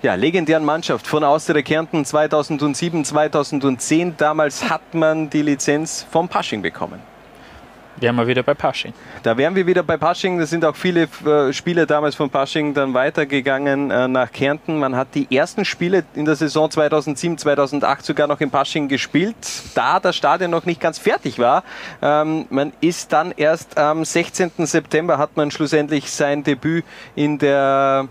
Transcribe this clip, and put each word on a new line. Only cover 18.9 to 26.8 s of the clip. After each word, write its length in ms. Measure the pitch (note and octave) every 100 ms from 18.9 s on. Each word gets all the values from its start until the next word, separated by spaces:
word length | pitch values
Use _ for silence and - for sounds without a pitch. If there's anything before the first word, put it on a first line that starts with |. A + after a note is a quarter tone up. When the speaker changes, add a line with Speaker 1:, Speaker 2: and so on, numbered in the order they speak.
| C3+ - F3 G3+ A3+ - - -
Speaker 1:
da 260 | - A#2+ F#3
das 160 | F#3 D#3+
Stadion 340 | C#3+ E3+ F3+
noch 140 | E3+
nicht 160 | F3 E3
ganz 180 | E3+ -
fertig 400 | G3+ D#4+ D3 A#2+
war. 240 | A#2+ D#3 - - - -
Ähm, 460 | C#3 D3+ D#3 D#3+ -
man 220 | C3+ D3 -
ist 320 | D#3+ F3 -
dann 200 | D#3 F3 F3
erst 420 | D3+ E3 - -
am 260 | D3+ D#3+
sechzehnten 640 | D#3+ E3+ E3+ - F3+ - D#3
September 520 | E3+ - D#3 F3 C#3+
hat 180 | D3+ -
man 140 | D3
schlussendlich 600 | - D3 D#3 D3 D3+ -
sein 320 | - C#3+ C#3+
Debüt 420 | C#3+ C3+ D#3 E3